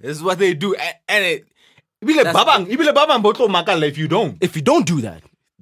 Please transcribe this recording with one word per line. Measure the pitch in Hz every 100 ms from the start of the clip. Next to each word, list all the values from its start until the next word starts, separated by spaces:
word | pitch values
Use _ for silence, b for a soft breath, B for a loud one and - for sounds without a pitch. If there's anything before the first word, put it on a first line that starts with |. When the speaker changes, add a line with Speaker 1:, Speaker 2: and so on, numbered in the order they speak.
Speaker 1:
this | - 151
is |
what | 185 180
they | 190 160
do. | 196 185
A-, | 160 - -
and | 208
it, | 185 156 - _ b b b _
ebile | 233 311
Speaker 2:
That's | 190 170
Speaker 1:
ba |
bang, | 262 247 180
ebile | 262 302
ba | 285 311
bang | 247
ba | 208
tlo | 226 226
makala | 180 170 175 151
if | 147
you | 156
don't. | 190 175 98
Speaker 2:
If | 180 160
you |
don't | 139 311 175
do | 160
that. | 107 80 - _ _ _